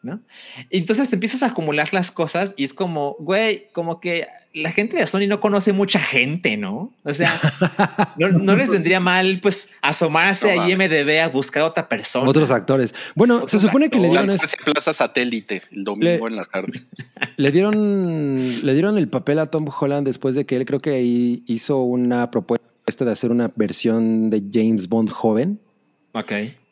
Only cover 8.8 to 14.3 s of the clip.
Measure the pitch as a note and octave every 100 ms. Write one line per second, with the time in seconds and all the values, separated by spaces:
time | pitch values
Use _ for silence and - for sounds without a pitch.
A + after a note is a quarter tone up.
8.8 | E3 F#3 F3+ F3+ F#3 F#3 G3+ F#3 - -
9.8 | C#3+ D3 E3 D#3 F3+ F#3+ G#3 F3+ - F#3+
10.8 | F#3+ D#3 C#3+ D3+ E3 C3+ C3 D3 D#3+ E3
11.8 | - A2+ - B2+ B2+ C#3+ D3 B2 F2+ C3+
12.8 | A#2 - - - A#3+ A#3+ - G#3+ G3+ C4+
13.8 | D#4 B3+ F3 F3 G3